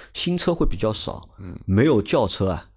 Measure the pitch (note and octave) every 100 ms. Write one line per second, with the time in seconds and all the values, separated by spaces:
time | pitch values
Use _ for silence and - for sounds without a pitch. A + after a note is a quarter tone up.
0 | - - F3 F3 - E3+ A#2 F#2+ A2 G#2+
1 | - - - - F#2+ - - G2 D3+ A#2
2 | - D3+ G2+ - F#2+ E2+ -